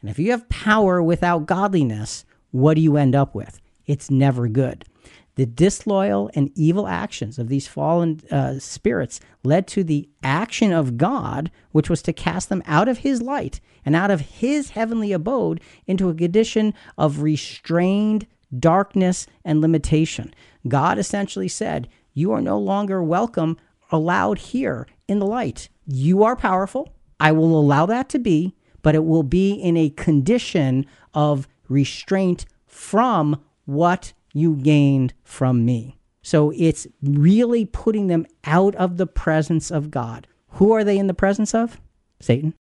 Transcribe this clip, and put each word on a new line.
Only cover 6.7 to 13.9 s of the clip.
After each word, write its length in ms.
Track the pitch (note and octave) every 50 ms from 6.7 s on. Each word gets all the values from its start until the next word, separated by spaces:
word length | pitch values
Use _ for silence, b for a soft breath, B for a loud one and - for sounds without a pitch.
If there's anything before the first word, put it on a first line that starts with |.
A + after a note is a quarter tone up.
| E3+ G3 G3+ F#3+
actions 520 | F3+ - - - - - - G#2+ B2+ -
of 80 | A#2+ A2+
these 200 | C3+ C#3 C#3 -
fallen, 520 | - - D3 D3+ E3+ F3 F3 E3 D#3 D#3 - -
uh, 300 | D#3 C#3+ C3 C3 C3 C3+
spirits 600 | - - - - _ G#3 A#3+ - C3 A#2 - - b b b b _
led 200 | B2+ D3 F3+ F#3 -
to 140 | - G3+ F#3+
the 260 | D#3+ D3+ D3 - _ _ _
action 520 | - C3 C3+ E3 G#3+ - - - A3+ G#3 F3
of 240 | E3 D3+ C3 A#2+ A#2
God, 520 | D3+ F#3+ - F#3 - - - C#3 D3+ E3+ b b b b
which 180 | _ D#3 D3+ -
was 120 | F3 - -
to 100 | - D#3+
cast 360 | - - F3+ E3 F#3 - -
them 120 | G3+ F#3 -
out 240 | - D3+ D3+ G3+ B3
of 100 | B3 A3
his 220 | - C#4 C#4 A#3+
light 400 | A#3 B3 C#4 C#4 - - - - b b b b b
and 100 | -